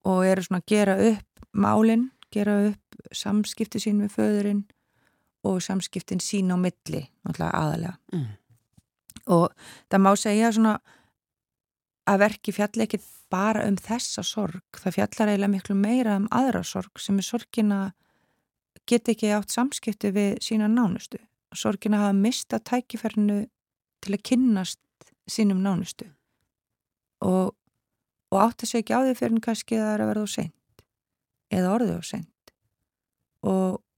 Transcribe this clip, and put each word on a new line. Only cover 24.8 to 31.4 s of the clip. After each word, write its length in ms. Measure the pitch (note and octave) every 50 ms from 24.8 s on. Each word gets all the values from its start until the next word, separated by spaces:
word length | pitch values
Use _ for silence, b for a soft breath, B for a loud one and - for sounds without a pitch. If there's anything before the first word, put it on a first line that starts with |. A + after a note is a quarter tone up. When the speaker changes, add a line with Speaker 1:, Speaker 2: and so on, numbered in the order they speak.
| _ _ _ _ _ _ _ _ _ -
Speaker 1:
sínum 320 | - - A3 G3+ F#3+ F#3
nánustu. 460 | F#3+ G3 F#3+ E3+ F3+ - - - - - - _ _ _ _ _ _ _ _ _ _ _ _ _ _ _ _ _ _ _ _ -
Og, 320 | G3+ F#3+ F#3 F#3 F#3 - - _ _ _ _ _ _ _ _ _ _ _ _ _ _ -
og 60 | - -
átta 240 | G#3 A#3 - - A#3
sig 160 | - - A#3
ekki 140 | G#3+ - A3
á 40 | B3
því 120 | C4 C4 B3+
fyrr 220 | - B3 A#3 A3+
en 80 | A3+ -
kannski 340 | A#3+ A3+ - - - A3+ A3
það 140 | G#3+ G#3+ G#3+
er 80 | G#3+
að 80 | G#3+ G#3+
verða 160 | G#3+ G#3+ G#3+
of 60 | G3+
seint. 520 | - A3 - D#3+ - _ _ _ _ _ _ _ _ _ _ _ _ _ _ _ _ _